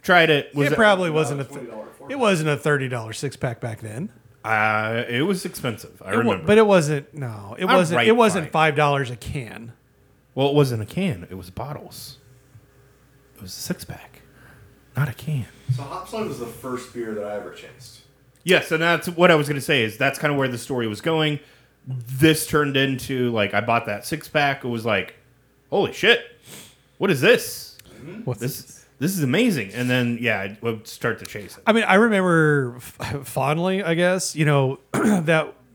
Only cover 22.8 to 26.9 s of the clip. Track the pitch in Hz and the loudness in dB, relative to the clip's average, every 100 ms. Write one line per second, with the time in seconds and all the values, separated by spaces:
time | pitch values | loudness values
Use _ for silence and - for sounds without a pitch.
22.8 | 139 131 - 135 123 113 101 101 110 117 | 0 -2 -4 -2 0 0 0 0 0 0
23.8 | 113 101 - 156 - 151 143 135 127 117 | 0 -8 -8 -10 -4 0 0 -2 -6 -6
24.8 | 113 104 90 - _ _ _ _ _ 180 | -2 -2 -2 -12 _ _ _ _ _ -2
25.8 | 220 - 196 240 - _ - - - _ | -2 0 2 2 0 _ -20 -20 -20 _
26.8 | _ | _